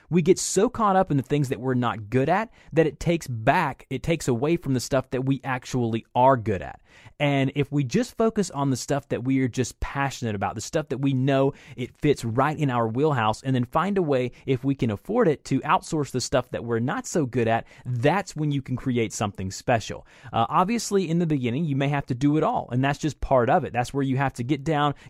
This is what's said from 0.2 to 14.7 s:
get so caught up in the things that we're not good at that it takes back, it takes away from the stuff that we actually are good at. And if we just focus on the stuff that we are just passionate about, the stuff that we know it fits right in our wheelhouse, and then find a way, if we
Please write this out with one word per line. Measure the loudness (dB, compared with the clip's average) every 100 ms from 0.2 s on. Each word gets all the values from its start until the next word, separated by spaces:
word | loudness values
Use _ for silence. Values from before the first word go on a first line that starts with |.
get | 4 2
so | 0 2 2
caught | 2 2 2
up | 2
in | 0
the |
things | 0 0 0
that | -2
we're | -2
not | 0 0 -2 -2
good | 0 2
at | 0 -2 -10 -2
that | 2 2
it | 0
takes | -2 -2 -4
back, | -2 2 2 2 -4 -8
it | -6
takes | -2 -2 0
away | 0 0 0
from | 0
the | -2
stuff | 0 -2 0
that | -2
we | -2 -2
actually | -2 -4 -2 -2 0 -2 -2 4
are | 4 4
good | 2 -4
at. | -4 -14 _ -20 -16 -2
And | 0 2 0
if | 0 -2
we | -2
just | 0 0 -2 0
focus | 0 0 -2
on | -2 0
the | 0
stuff | -2 -4 -2
that | -4
we | 0 0
are | 0
just | 0 -4 -4
passionate | -6 -2 -4 -2 -4
about, | -2 -4
the | -6
stuff | -4 -4 -4
that | -2
we | 0
know | 2 2 4 2 0 -10 -10
it | -10 _
fits | 0 2
right | 0 0 0 0
in | -2
our | 0 0
wheelhouse, | 2 0 2 0 0
and | 0
then | 0 0
find | 0 0 0
a |
way, | 2 0 0 -4 -2
if | -2
we | 0